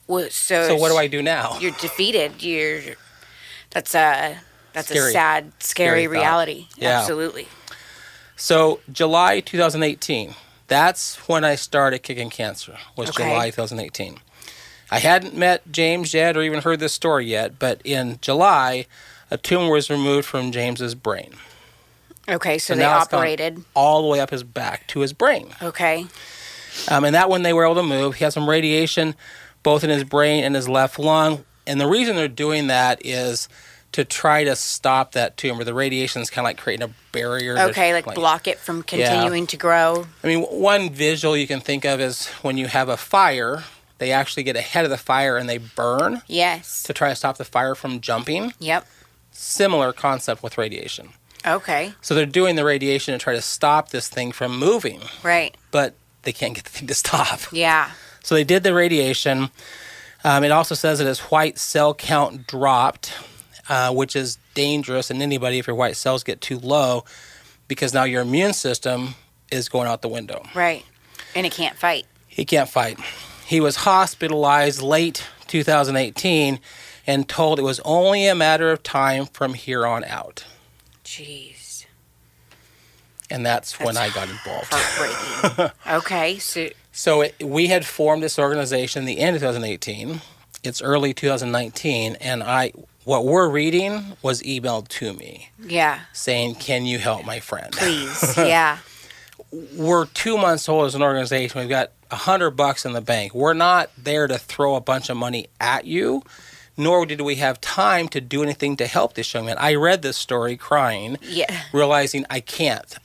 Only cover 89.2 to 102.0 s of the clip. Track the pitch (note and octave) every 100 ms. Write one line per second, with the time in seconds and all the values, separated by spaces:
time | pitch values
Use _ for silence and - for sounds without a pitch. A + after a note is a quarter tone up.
89.2 | E3 E3 C3+ A#2+ A2 F#2 - G#2 A#2 E3
90.2 | - - _ - B2+ - C3 C#3+ C#3 C3
91.2 | C#3 C3 B2 A#2+ A#2 - D#3 A#2+ A2 G#2
92.2 | C3 B2 A2 B2+ B2+ - - _ C3 C3
93.2 | B2+ F3 F3 C#3+ D#3 F3 G3 G#3 G3 F#3
94.2 | C3 A#2+ - C3 B2 A2 A2 - A2+ F#2+
95.2 | - - - _ G#3+ E3+ D#3 C#3+ - -
96.2 | - A#2+ A#2+ A#2 - B2+ B2 A#2+ A2 G#2+
97.2 | F#2 A2+ - G2+ - - F#3 D3+ C#3 D3+
98.2 | C#3 D3 E3 E3 D#3 D3 - - - -
99.2 | - - - D#3+ C#3 D#3 D#3+ F3 D#3 -
100.2 | A3+ G#3+ F#3 D#3+ - D#3 C#3+ C#3 C#3+ C3+
101.2 | B2+ C3 B2 C3 B2 C3+ - _